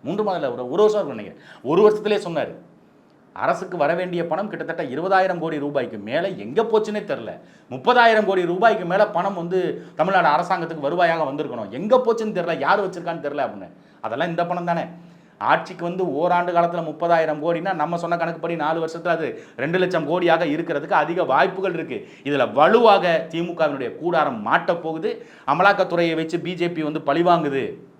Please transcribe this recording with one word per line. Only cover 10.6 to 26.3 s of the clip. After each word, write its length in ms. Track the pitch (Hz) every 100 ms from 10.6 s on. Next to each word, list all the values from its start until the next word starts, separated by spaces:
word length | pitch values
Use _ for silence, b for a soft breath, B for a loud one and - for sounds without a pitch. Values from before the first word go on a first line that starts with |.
| 160 165 139
வருவாயாக 400 | 175 170 165 147
வந்திருக்கணும். 440 | 143 143 120 101 117
எங்க 160 | 208 254 240
போச்சுன்னு 320 | 226 214 180
தெரியல, 180 | 170 151 135
யார் 180 | 202 190
வச்சிருக்கான்னு 400 | 175 170 165 143
தெரியல 200 | 143 123
அப்படின்னு. 240 | 101 90 - b b 113
அதெல்லாம் 260 | 117 175
இந்த 100 | 170 170
பணம் 180 | 175 175
தானே. 160 | 170 127 - B B B B 107
ஆட்சிக்கு 340 | 165 170 165 170
வந்து 160 | 185 180 139
ஓராண்டு 300 | 175 175 175
காலத்துல 260 | 175 170 175 160
முப்பதாயிரம் 560 | 151 170 170 160 147
கோடினா, 300 | 156 170 180 175
நம்ம 180 | 151 170
சொன்ன 140 | 170 170
கணக்குப்படி 340 | 165 165 165 170
நாலு 160 | 147 165
வருஷத்துல 280 | 160 170 170 165
அது 80 | 143 - B -
ரெண்டு 160 | 139 180
லட்சம் 260 | 180 175 143
கோடியாக 380 | 175 170 165 170
இருக்கிறதுக்கு 420 | 151 170 143 156 180
அதிக 220 | 151 175 151
வாய்ப்புகள் 440 | 135 190 190 190 170
இருக்கு. 220 | 139 113 B B 139
இதுல 180 | 143 117 113
வலுவாக 560 | 160 226 226 196 175 165 -
திமுகவினுடைய 560 | 160 175 170 156 139 120 -
கூடாரம் 400 | 160 170 147 117 104
மாட்டப் 340 | 160 160 170 160
போகுது. 260 | 160 208 240 B B -
அமலாக்கத்துறையை 640 | 151 196 190 180 170 170 160
வச்சு 180 | 160